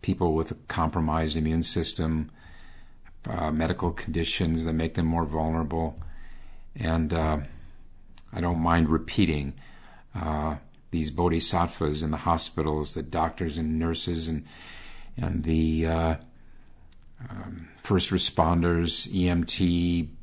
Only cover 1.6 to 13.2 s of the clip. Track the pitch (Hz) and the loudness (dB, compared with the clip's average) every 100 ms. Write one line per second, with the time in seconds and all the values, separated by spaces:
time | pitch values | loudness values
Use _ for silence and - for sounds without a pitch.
1.6 | 78 - 82 - 80 80 78 - - - | 0 0 -2 0 0 0 -4 -8 -20 -18
2.6 | - - - - - - - - 80 78 | -16 -16 -18 -18 -20 -14 -8 -4 -2 0
3.6 | 82 90 87 82 - 80 82 - 85 80 | 0 2 0 -2 -4 -2 0 2 2 2
4.6 | 82 80 82 80 82 82 80 80 78 80 | 0 0 0 0 2 2 0 0 0 0
5.6 | 78 82 80 73 - - - - - - | 0 0 -2 -4 -10 -10 -10 -12 -12 -14
6.6 | - - 98 82 80 82 80 78 69 - | -14 -6 0 2 2 2 2 0 -2 -10
7.6 | - - - - - - - 82 87 87 | -14 -16 -18 -18 -20 -20 -12 -2 0 2
8.6 | 82 85 80 80 - - 92 76 69 - | 4 6 6 4 0 2 4 2 -2 -8
9.6 | - - - - - - 80 76 78 78 | -14 -18 -20 -20 -14 -6 -2 0 -2 -4
10.6 | - - - 82 76 76 87 82 - 87 | -10 -20 -4 -2 -2 2 2 4 2 2
11.6 | 85 - 78 76 78 73 87 82 - - | 2 0 0 0 -2 -2 2 2 0 -2
12.6 | 76 76 76 - 76 82 | 0 0 -2 -6 -4 0